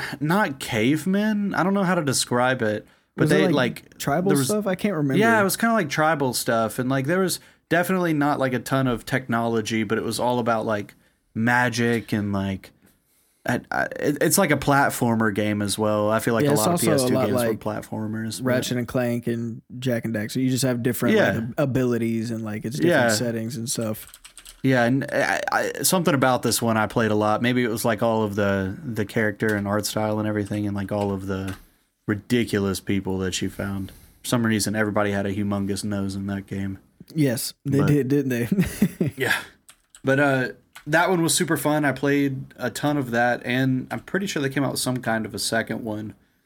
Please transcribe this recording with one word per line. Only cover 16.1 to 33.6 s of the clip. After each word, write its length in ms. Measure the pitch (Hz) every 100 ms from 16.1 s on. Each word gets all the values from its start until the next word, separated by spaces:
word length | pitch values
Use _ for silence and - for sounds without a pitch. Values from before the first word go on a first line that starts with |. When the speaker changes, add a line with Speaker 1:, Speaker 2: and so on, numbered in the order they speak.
| 110
Speaker 1:
feel 140 | 117
like 120 | 113 143
Speaker 2:
Yeah, 40 |
Speaker 1:
a 40 |
Speaker 2:
it's 80 | 147
Speaker 1:
lot 60 | 107
of 40 |
Speaker 2:
also 140 | 175 113
a 40 | 143
Speaker 1:
P 60 |
S 40 | 127
two 60 |
Speaker 2:
lot 140 | 127 127
Speaker 1:
games 140 | 127
were 40 | 117
Speaker 2:
like 100 | 107
Speaker 1:
platformers, 760 | 107 107 - 107 110 110 113 110
but 60 | 127
Speaker 2:
Ratchet 300 | 123 120 123
and 100 | 120
Clank 400 | 135 120 120 120
and 340 | 117 117 120 - 123
Jak 280 | 127 117 113
and 100 | 110
Daxter. 220 | 104 131
You 80 | 131
just 140 | 127
have 180 | 131 120
different, 340 | 120 117 127 214
Speaker 1:
Yeah. 100 | 131
Speaker 2:
like, 80 | 98
ab-, 160 | 113 -
abilities 720 | 139 127 127 117 117 113 110
and, 120 | 113
like, 220 | 110 107 110
it's 120 | -
different 320 | 175 156 120
Speaker 1:
Yeah. 40 | 110
Speaker 2:
settings 400 | 120 113 113 117
and 140 | 117
stuff. 500 | - 110 107 - - - - - -
Speaker 1:
Yeah, 200 | 131 131 117
and 200 | 135 -
I, 280 | - - 95 -
I, 200 | 110 107 -
something 320 | - 185 175 139
about 260 | 131 123
this 180 | 120 107
one 160 | 117 110
I 120 | 107
played 240 | 123 110
a 40 | 107
lot. 280 | 107 107
Maybe 200 | 120 123
it 60 | 123
was, 160 | 110 120
like, 160 | 110
all 220 | 117 113
of 100 | 107
the, 420 | 101 101 98 95 98
the 220 | 135 110 101
character 480 | 120 107 101 113 104
and 120 | 101
art 180 | 104 101
style 320 | 113 107 107
and 100 | 107
everything, 380 | 104 101 104 104
and, 100 | 101
like, 160 | 98
all 200 | 104 101
of 160 | 98 95
the 280 | 95 95 92 - _ _ _ -
ridiculous 720 | 107 - 123 110 104 98 92
people 400 | - 98 95 95
that 220 | 92 -
you 60 | 95
found. 400 | -